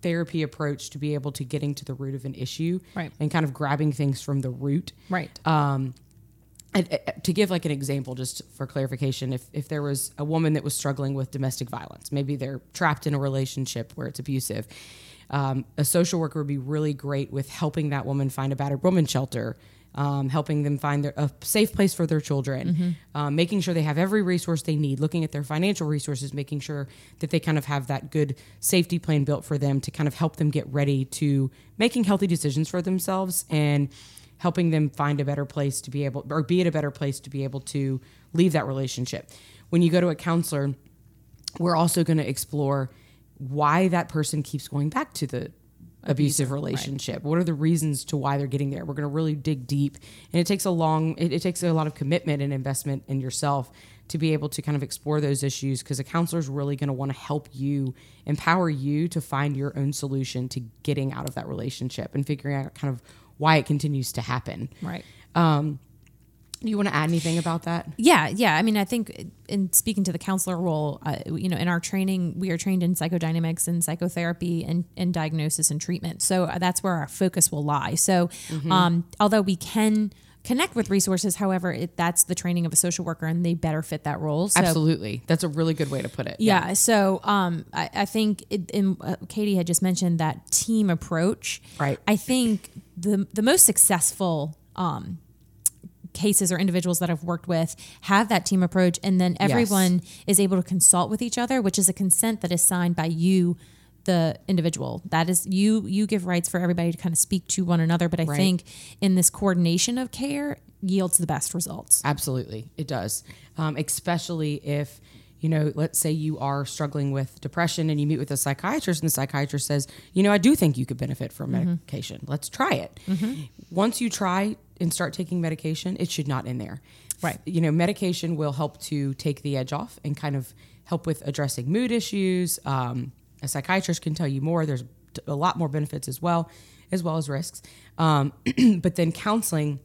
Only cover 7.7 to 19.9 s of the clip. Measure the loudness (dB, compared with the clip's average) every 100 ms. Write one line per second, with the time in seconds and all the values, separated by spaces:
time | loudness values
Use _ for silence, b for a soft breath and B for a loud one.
7.7 | -2 -2 -4 -4 -6 -8 -8 -14 -10 -6
8.7 | -4 -4 -2 -2 -2 -4 -6 -6 -10 -6
9.7 | -4 -2 -4 -4 -6 -2 2 2 2 0
10.7 | -4 -4 -2 -2 -2 -4 -2 -4 -4 -8
11.7 | -8 -10 -16 -6 -4 -2 -4 -4 -8 -12
12.7 | 0 2 2 0 0 0 -2 -2 -4 -6
13.7 | -6 -8 -8 -8 -8 -4 -4 -4 -6 -8
14.7 | B B B B B B -2 0 -2 -4
15.7 | -2 0 2 2 0 -2 -4 -4 -4 -2
16.7 | -2 -2 -2 -4 -4 -2 -4 -6 -2 -2
17.7 | 0 -2 -2 -2 0 -2 -2 -4 -2 -2
18.7 | 2 2 4 2 0 -2 -4 -6 -8 b
19.7 | b b